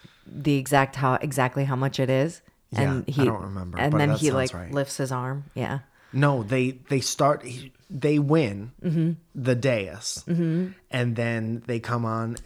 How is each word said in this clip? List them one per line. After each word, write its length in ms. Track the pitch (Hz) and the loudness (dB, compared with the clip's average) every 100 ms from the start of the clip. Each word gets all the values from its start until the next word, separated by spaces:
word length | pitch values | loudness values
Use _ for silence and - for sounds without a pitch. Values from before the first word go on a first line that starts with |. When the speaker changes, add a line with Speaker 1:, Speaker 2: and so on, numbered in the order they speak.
| - _ - | -20 _ -16
Speaker 1:
the 300 | - 147 139 | -4 2 2
exact 400 | 131 143 135 131 | 4 4 4 0
how, 180 | 135 | 0
exactly 500 | 127 151 139 127 139 | 2 0 0 0 0
how 120 | 139 131 | 0 0
much 240 | 135 - | 0 0
it 100 | 127 | 0
is. 320 | 131 151 - _ _ _ | 2 0 -4 _ _ _
Speaker 2:
Yeah, 100 | - 139 | -2 0
Speaker 1:
And 120 | 131 - | 0 -2
Speaker 2:
I 40 | |
Speaker 1:
he, 120 | 135 | 2
Speaker 2:
don't 180 | 127 107 | 2 2
remember, 360 | 95 98 90 87 | -6 -6 -6 0
Speaker 1:
and 140 | 139 | 2
Speaker 2:
but 60 | 151 | 4
Speaker 1:
then 100 | 147 | 4
Speaker 2:
that 80 | 147 | 4
Speaker 1:
he, 80 | 151 | 2
Speaker 2:
sounds 60 | 131 | 2
Speaker 1:
like, 180 | 131 | 0
Speaker 2:
right. 180 | 87 90 | -4 -6
Speaker 1:
lifts 240 | 139 139 - | -4 -4 -4
his 160 | 135 | -4
arm. 320 | 127 127 139 139 | -2 -4 -6 -8
Yeah. 260 | - 123 135 - _ _ | -6 -4 -4 -8 _ _
Speaker 2:
No, 320 | 127 147 135 | 2 4 2
they, 280 | 104 131 127 127 - | 0 0 0 -2 -2
they 120 | 139 | -2
start, 440 | - - 143 147 | -2 2 2 2
he, 280 | 123 123 135 - _ | -4 -14 -14 -20 _
they 280 | 147 147 151 | -2 2 2
win 500 | 143 160 123 101 113 - | 4 4 2 -2 -10 -6
Speaker 1:
Mm-hmm. 280 | 180 165 165 165 _ | -2 0 0 -2 _
Speaker 2:
the 200 | - 127 | -4 0
dais, 680 | 120 131 117 92 92 - - - | 2 2 0 -2 -8 -10 -10 -2
Speaker 1:
Mm-hmm. 400 | 170 165 160 185 - _ | 0 2 0 -2 -8 _
Speaker 2:
and 260 | 131 120 113 | -2 0 0
then 460 | 117 113 113 117 - | -2 -2 -2 -4 -4
they 120 | 120 | -4
come 240 | 113 120 | -2 -2
on 320 | 113 113 113 117 | 0 -2 -4 -6